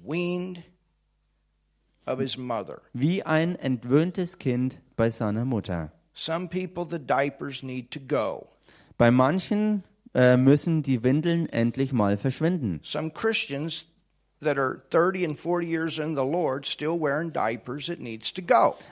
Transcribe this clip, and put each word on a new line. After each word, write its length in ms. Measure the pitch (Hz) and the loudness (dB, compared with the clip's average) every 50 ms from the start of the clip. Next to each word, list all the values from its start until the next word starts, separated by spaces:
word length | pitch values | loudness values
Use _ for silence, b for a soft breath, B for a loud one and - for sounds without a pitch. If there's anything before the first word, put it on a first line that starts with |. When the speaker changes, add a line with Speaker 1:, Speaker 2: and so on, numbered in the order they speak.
| 85 | -10
Speaker 1:
weaned 600 | 107 156 175 175 175 180 180 180 185 180 175 - - _ _ _ _ _ _ _ _ _ _ _ _ _ _ _ _ _ _ _ _ _ _ _ _ _ _ - - | -6 -4 -4 -2 -2 -4 -4 -6 -8 -10 -14 -18 -20 _ _ _ _ _ _ _ _ _ _ _ _ _ _ _ _ _ _ _ _ _ _ _ _ _ _ -8 -6
of 120 | 131 131 | -4 -4
his 160 | 135 127 - 127 | -4 -6 -6 -8
mother." 440 | 127 123 117 107 92 78 - - _ _ - | -6 -6 -6 -6 -6 -8 -12 -16 _ _ -6
Speaker 2:
Wie 300 | 120 135 160 185 190 - | 0 0 0 0 0 0
ein 320 | 160 156 156 165 170 180 | 0 0 2 2 0 -2
entwöhntes 840 | - - 131 131 113 - 123 131 151 165 180 170 190 180 175 - - | -2 -2 -2 -2 -2 0 2 4 4 4 2 -2 -4 -6 -6 -6 -6
Kind 400 | - 139 123 123 127 131 - - - _ _ | -2 -2 0 0 0 -2 -4 -8 -20 _ _
bei 160 | - 113 117 | 0 0 0
seiner 340 | 110 - 120 104 104 110 120 | 0 -2 -2 -2 -2 -2 -2
Mutter. 460 | 131 123 104 90 - 90 82 78 78 - _ _ _ - | -2 -2 -2 -2 -2 -4 -4 -4 -6 -10 _ _ _ -12
Speaker 1:
Some 340 | - - - 160 175 185 160 | -8 -6 -4 -4 -4 -6 -4
people, 360 | 170 185 185 180 185 175 175 151 | -6 -6 -6 -6 -6 -8 -8 -6
the 100 | 170 160 | -6 -6
diapers 640 | 135 127 135 135 143 143 143 - 147 143 135 - 135 | -2 0 2 2 2 0 -2 -6 -10 -8 -8 -8 -10
need 280 | 131 127 127 120 - | -8 -8 -10 -10 -10
to 80 | - 143 | -12 -12
go. 480 | 135 127 143 123 107 95 71 - - _ _ _ b b b b b b b - | -6 -2 -2 0 0 -2 -4 -8 -10 _ _ _ b b b b b b b 4
Speaker 2:
Bei 140 | 120 117 | 6 6
manchen, 720 | 123 127 127 135 175 190 - - 208 208 214 214 214 196 - _ _ _ - - - | 8 6 6 4 4 0 -2 0 0 2 2 2 0 0 -4 _ _ _ -14 -4 2
äh, 220 | 127 127 123 127 | 4 6 6 6
müssen 460 | 127 131 135 147 147 - 170 160 156 135 | 8 8 6 6 6 4 2 0 0 2
die 200 | 139 131 113 113 | 0 0 2 2
Windeln 440 | 123 135 156 160 170 170 170 165 - | 2 2 2 2 2 0 0 0 -2
endlich 460 | - 113 117 120 - 131 135 131 135 | 0 0 0 0 0 0 -2 0 2
mal 240 | 113 104 101 101 101 | 2 2 2 2 2
verschwinden. 640 | - 135 - - 156 170 185 165 131 98 82 71 - | 0 -2 -2 0 0 0 0 0 -2 -4 -4 -4 -6
Speaker 1:
Some 280 | - - 151 160 160 | -6 -6 -4 -4 -6
Christians 760 | - - - 220 214 - - - 139 139 151 165 - - - _ _ _ _ _ _ _ _ _ _ - | -6 -4 -2 0 0 0 -2 -2 -4 -6 -4 -4 -6 -8 -10 _ _ _ _ _ _ _ _ _ _ -4
that 160 | - 151 139 139 | -2 0 2 2
are 220 | 135 127 - - - - | 0 0 -2 -6 -6 0
thirty 340 | - 165 170 185 185 185 175 | 4 4 4 4 2 0 -2
and 140 | 156 147 - | -4 -4 -4
forty 280 | - 165 175 175 175 165 | -4 -2 -2 -2 -2 -2
years 320 | 165 160 160 160 - 160 | -2 -2 -2 -2 -2 -4
in 160 | 151 160 156 139 | -4 -2 -2 -2
the 60 | 131 | 0
Lord 420 | 139 160 180 165 139 131 143 139 - | 0 0 0 0 -2 -2 -4 -4 -6
still 320 | - - 147 156 170 170 | -4 -4 -2 -2 -2 0
wearing 320 | 156 143 139 151 170 165 | 0 0 0 0 -2 -4
diapers, 560 | 143 - 104 113 120 110 - - 123 147 143 170 | -2 0 0 0 -2 -4 -6 -8 -8 -6 -6 -6
it 120 | 170 - | -6 -8
needs 320 | 127 120 113 110 - - - | -8 -10 -10 -6 -6 -6 -6
to 80 | 190 | -4
go. 340 | 175 165 247 226 208 - - B B B | 0 4 4 6 6 4 2 B B B